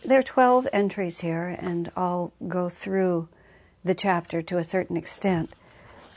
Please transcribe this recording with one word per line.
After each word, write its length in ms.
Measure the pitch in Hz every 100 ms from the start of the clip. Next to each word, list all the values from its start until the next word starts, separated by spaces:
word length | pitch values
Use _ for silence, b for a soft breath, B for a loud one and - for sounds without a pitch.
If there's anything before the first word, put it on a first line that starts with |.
there 160 | - 262
are 40 |
twelve 440 | 262 - 247 247 254
entries 480 | 208 202 208 180 170
here, 340 | 170 165 175 175
and 360 | 185 170 170 -
I'll 380 | 180 180 175 - 185
go 220 | 185 175
through 600 | 175 - 190 185 170 165 b b b b b 180
the 100 | 185
chapter 460 | 202 175 165 170
to 160 | 160 175
a 60 | 165
certain 320 | 190 175 170
extent. 520 | 160 - 196 175 160 - B B B B B